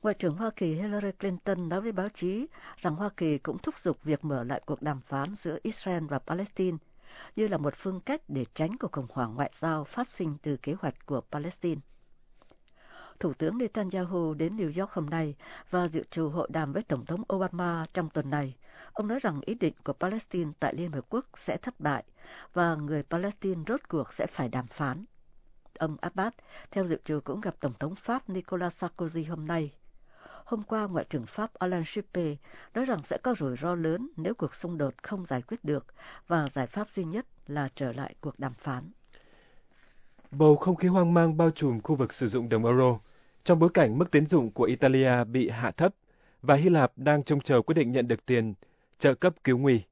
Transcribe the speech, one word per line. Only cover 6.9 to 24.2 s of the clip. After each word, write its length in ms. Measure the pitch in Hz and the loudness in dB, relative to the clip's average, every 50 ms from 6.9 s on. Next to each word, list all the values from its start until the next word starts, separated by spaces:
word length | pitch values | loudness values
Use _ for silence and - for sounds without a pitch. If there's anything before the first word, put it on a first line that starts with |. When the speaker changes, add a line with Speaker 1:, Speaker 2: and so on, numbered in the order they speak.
| _ - _ - - - - - - | _ -20 _ -20 -20 -20 -20 -12 -4
Speaker 1:
như 120 | - 220 208 | -2 -2 0
là 80 | 196 | 0
một 180 | 156 147 147 139 | 0 -2 -2 -4
phương 240 | - - 196 185 180 | -4 -6 -6 -6 -6
cách 200 | - - 277 311 - - | -6 -6 -6 -6 -6 -6
để 160 | 143 135 123 - _ | -4 -4 -4 -6 _
tránh 220 | - 156 165 214 254 | -4 -2 -2 -2 -4
cuộc 120 | - 196 - | -6 -6 -6
khủng 140 | 151 131 117 - | -6 -8 -6 -4
hoảng 220 | 139 123 113 107 | -4 -4 -4 -2
ngoại 160 | 131 143 - - - | -4 -4 -4 -4 -4
giao 260 | - 165 160 156 147 | -4 -2 -2 -2 -6
phát 240 | - - - 247 - | -8 -6 -6 -6 -6
sinh 280 | - - 185 160 147 147 - | -6 -6 -4 -4 -4 -6 -4
từ 140 | 151 143 | -4 -4
kế 180 | 127 - 143 151 196 | -4 -4 -6 -6 -4
hoạch 260 | - 151 - - - | -4 -6 -6 -8 -8
của 140 | - 147 123 - _ - | -6 -6 -6 -6 _ -8
Palestine. 480 | 147 147 170 180 - - 175 160 143 - - - - - _ - _ - _ - - - - - _ _ _ - _ - - - - - - - - | -8 -8 -8 -10 -6 -4 -4 -4 -4 -8 -16 -20 -20 -20 _ -20 _ -20 _ -20 -20 -20 -20 -20 _ _ _ -20 _ -20 -20 -20 -20 -20 -20 -12 -4
Thủ 120 | - 170 135 | -4 -4 -2
tướng 260 | _ 156 160 202 240 | _ -2 -2 0 -2
Netanyahu 760 | 254 208 - 226 208 185 180 190 180 175 190 180 170 160 156 | -4 -2 -2 -4 -4 -2 -2 -4 -4 -2 -2 -2 0 0 0
đến 220 | 147 160 165 202 | -2 -2 -2 -2
New 240 | 220 196 156 147 175 | -2 -4 -4 -2 -4
York 100 | 190 196 | -4 -4
hôm 200 | - 190 156 147 | -4 -6 -4 -2
nay 240 | 160 165 160 151 143 - - - - - - - | -2 -2 -2 -2 -4 -8 -16 -20 -20 -20 -12 -4
và 180 | - 180 175 170 | -2 0 0 0
dự 160 | 156 160 - - | -2 -4 -6 -4
trù 180 | - 165 160 151 | -4 -2 -2 -2
hội 200 | 147 170 - - | 0 -2 -4 -2
đàm 220 | 143 160 160 139 139 | -2 -4 -4 -2 -4
với 100 | 190 226 | -4 -4
Tổng 220 | _ 160 127 117 | _ -4 -6 -4
thống 160 | - 160 185 226 - 196 | -6 -6 -6 -4 -4 -2
Obama 520 | 190 190 180 - 170 180 175 170 165 160 - - | -2 -2 -4 -2 -4 -2 -2 -2 -4 -6 -6 -4
trong 160 | 185 170 156 | -6 -6 -4
tuần 220 | _ 151 139 139 | _ -4 -4 -2
này. 260 | 143 147 143 131 127 _ - - - - - - - | -2 -2 -2 -4 -8 _ -20 -20 -20 -20 -20 -12 -6
Ông 160 | - 208 208 | -6 -4 -2
nói 100 | 226 277 - | -4 -2 -2
rằng 180 | 214 156 143 | -2 -4 -4
ý 140 | - - 226 | -6 -6 -4
định 200 | 240 - 160 - _ - | 0 -2 -2 -2 _ -6
của 80 | - - | -6 -4
Palestine 580 | _ - 185 202 226 - _ - 180 170 151 151 _ | _ -4 -4 -4 -4 -8 _ -4 -4 -4 -4 -4 _
tại 140 | - 143 - | -2 -2 -2
Liên 180 | - 175 170 147 | -2 -6 -6 -6
Hợp 120 | 139 - _ | -8 -8 _
Quốc 180 | - 233 269 _ - | -4 -4 -4 _ -16
sẽ 200 | - - - - | -12 -8 -6 -6
thất 240 | - - 254 - - | -6 -6 -10 -10 -4
bại 240 | - 151 143 123 - - _ _ - - - - - - - | -2 -2 -2 -2 -6 -10 _ _ -20 -20 -20 -20 -20 -6 0
và 220 | 175 175 170 165 | 2 2 2 2
người 280 | 151 147 147 156 147 139 | 0 -2 -4 -4 -4 -4
Palestine 600 | _ 165 170 185 202 202 - - 190 185 170 156 - | _ -4 -2 -2 -4 -6 -4 -4 -4 -2 -2 -4 -4
rốt 120 | 233 - - - | -4 -4 -4 -4
cuộc 240 | - 156 127 - - | -4 -4 -4 -4 -4
sẽ 140 | - | -6